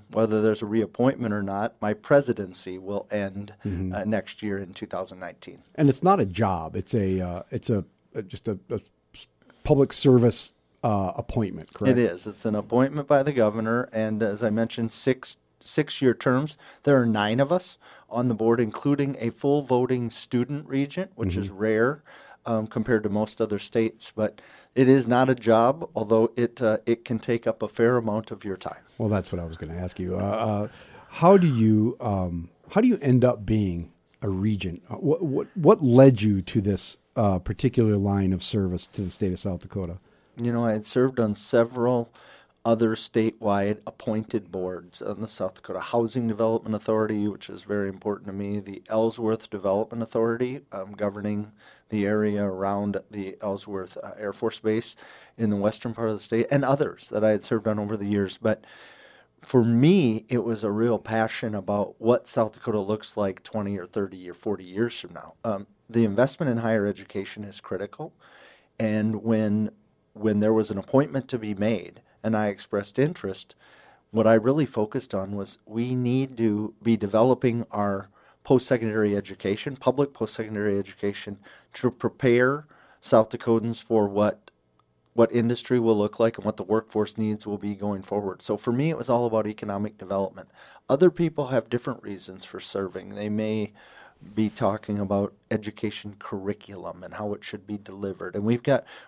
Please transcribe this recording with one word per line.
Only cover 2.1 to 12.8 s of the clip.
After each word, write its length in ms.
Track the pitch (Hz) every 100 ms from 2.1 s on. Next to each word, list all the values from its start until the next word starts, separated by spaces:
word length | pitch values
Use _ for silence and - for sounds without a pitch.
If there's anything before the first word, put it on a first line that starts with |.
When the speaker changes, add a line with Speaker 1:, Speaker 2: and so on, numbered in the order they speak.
| 143 123 110 92 90 95 92
Speaker 1:
will 300 | 95 101 -
end, 440 | 104 98 98 101 - 104
Speaker 2:
Mm-hmm. 280 | 87 92
Speaker 1:
uh, 100 | 92
next 400 | 101 104 - -
year 140 | 104 98
in 160 | 92
two 140 | 98 101
thousand 320 | 92 95 92
nineteen. 400 | 87 - - - _ -
Speaker 2:
And 140 | 143
it's 140 | 127
not 160 | 180 196
a 60 | 98
job. 500 | 87 104 87 80 95
It's 180 | -
a, 280 | 117 95 92
uh, 220 | 90 87 -
it's 180 | 117 -
a, 160 | 104 85 _ _
a, 80 | -
just 280 | 95 - 113
a, 100 | 95 -
a 120 | 113 - _ _
s-, 140 | - - _ _ _
public 300 | - 139 135
service, 600 | - 139 127 117 - - _ _ _
uh, 280 | 120 104 92 -
appointment, 580 | - 123 101 82 -
correct? 240 | - 117 123
Speaker 1:
It 40 | 107
is. 160 | 90 107
It's 180 | 98 113
an 100 | 104
appointment 520 | 101 120